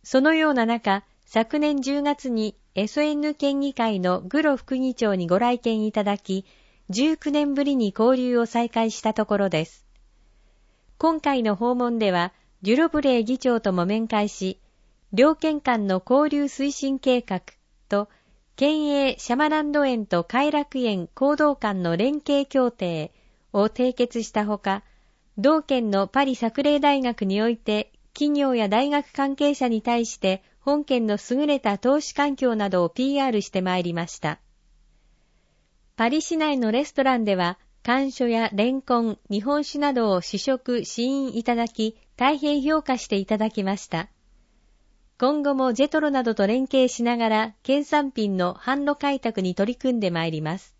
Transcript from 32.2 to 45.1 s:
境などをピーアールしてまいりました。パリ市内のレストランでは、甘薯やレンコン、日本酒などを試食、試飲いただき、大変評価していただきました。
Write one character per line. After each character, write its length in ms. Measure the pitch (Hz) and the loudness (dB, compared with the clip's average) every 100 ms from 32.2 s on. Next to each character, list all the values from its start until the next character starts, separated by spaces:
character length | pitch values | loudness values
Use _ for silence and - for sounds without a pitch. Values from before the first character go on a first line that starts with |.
| 285 | -2
境 200 | 269 254 | 0 0
な 160 | 220 202 | 0 0
ど 120 | 185 | 0
を 60 | 170 | 0
ピ 260 | - 262 | 0 -2
ー 80 | 277 | 0
ア 40 | 269 | 0
ー 40 | |
ル 100 | 214 | -2
し 80 | - | -2
て 100 | 190 | -4
ま 160 | 185 180 | -2 -2
い 60 | |
り 100 | 175 | -2
ま 140 | 170 170 | -4 -8
し 100 | - | -6
た。 220 | 156 156 _ _ _ _ _ _ _ _ _ _ _ _ _ _ _ | -8 -8 _ _ _ _ _ _ _ _ _ _ _ _ _ _ _
パ 140 | - 233 | -2 0
リ 140 | 302 | 0
市 140 | - 320 | -2 -2
内 200 | 311 269 | 0 0
の 140 | 220 | 0
レ 120 | 233 | 0
ス 100 | 302 | -2
ト 100 | - | 0
ラ 140 | 262 247 | 2 2
ン 60 | |
で 120 | 208 | 0
は、 240 | 185 175 185 _ _ | 0 0 -4 _ _
甘 240 | - 254 269 | -2 0 -2
薯 200 | - 240 | -2 0
や 220 | 226 226 | 0 0
レ 200 | 196 233 | 0 0
ン 100 | 269 | -2
コ 180 | - 240 | 0 0
ン、 200 | 226 202 _ | 0 -4 _
日 140 | 202 | -4
本 200 | 220 294 | 0 -2
酒 140 | 285 294 | -2 -2
な 160 | 285 | 0
ど 180 | 254 220 | 2 2
を 100 | 185 | 0
試 180 | - 196 | -2 -4
食、 440 | - 262 - 240 | -2 -2 -2 -4
試 180 | 233 - | -4 -4
飲 340 | 247 277 269 226 | -2 -2 -2 -4
い 60 | |
た 100 | 233 | -2
だ 140 | 240 233 | -2 -2
き、 300 | - 220 - _ | -2 -6 -6 _
大 240 | - 254 294 | 0 0 2
変 240 | 294 294 | 0 0
評 180 | 269 311 | 2 0
価 160 | 294 254 | 0 -4
し 100 | - | -2
て 100 | 196 | -4
い 100 | 190 | -2
た 100 | 214 | -2
だ 140 | 220 | 0
き 120 | 220 | -2
ま 140 | 190 202 | -4 -4
し 100 | - | -6
た。 220 | 165 185 _ _ _ _ _ _ _ _ _ _ | -8 -8 _ _ _ _ _ _ _ _ _ _